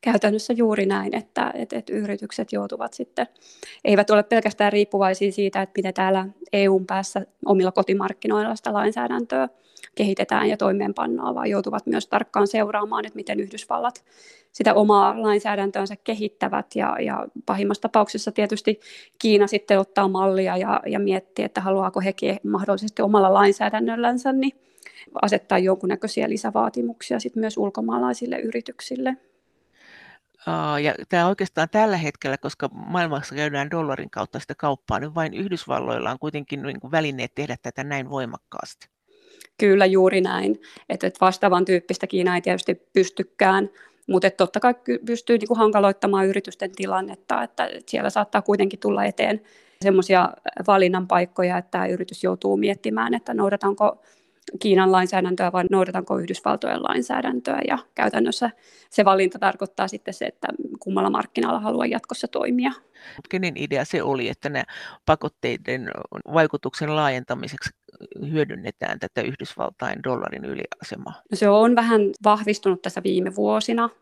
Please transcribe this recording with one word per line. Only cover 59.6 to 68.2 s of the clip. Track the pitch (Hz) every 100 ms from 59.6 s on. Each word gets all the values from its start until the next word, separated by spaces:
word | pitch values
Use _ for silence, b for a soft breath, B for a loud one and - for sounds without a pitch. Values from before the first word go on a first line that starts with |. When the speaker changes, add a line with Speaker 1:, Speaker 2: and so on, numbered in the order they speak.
| 196 - 196
Speaker 1:
sitten | 214 -
se, | 196
että | - _ - - - -
kummalla | - 190 196
markkinalla | 214 - - 233 226
haluaa | 214 240 240
jatkossa | 233 - 240 233
toimia. | - - 247 254 254 _ B B B
Speaker 2:
Mut | -
kenen | 185 180 143
idea | 147 143
se | - 170
oli, | - 135 120
että | - 143
nää | 139 - B B B -
pakotteiden | 156 147 _ 123 113 - 127 113 - - - -
vaikutuksen | 156 156 147 135 - 151 151
laajentamiseksi | 147 127 127 123 - 139 - _ _ _ - -